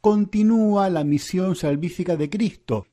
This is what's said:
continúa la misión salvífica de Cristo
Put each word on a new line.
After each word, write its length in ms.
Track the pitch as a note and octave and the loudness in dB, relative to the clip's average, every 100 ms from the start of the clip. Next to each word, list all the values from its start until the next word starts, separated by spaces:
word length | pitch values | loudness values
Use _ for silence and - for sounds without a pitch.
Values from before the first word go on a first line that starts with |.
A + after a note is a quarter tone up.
continúa 880 | G#3+ G#3 G3+ G#3+ G#3+ A3+ G#3+ G3+ G3 | 0 2 0 2 2 4 2 2 0
la 140 | E3 | 0
misión 500 | D3 D3 - F#3 F#3+ | 0 0 -2 -2 -2
salvífica 640 | E3+ D3+ C#3+ E3+ - F3+ D#3+ | -2 -2 -2 -4 -6 -4 -2
de 120 | D3+ | -2
Cristo 600 | G3+ A3+ - - A2 - | -2 -4 -4 -6 -6 -6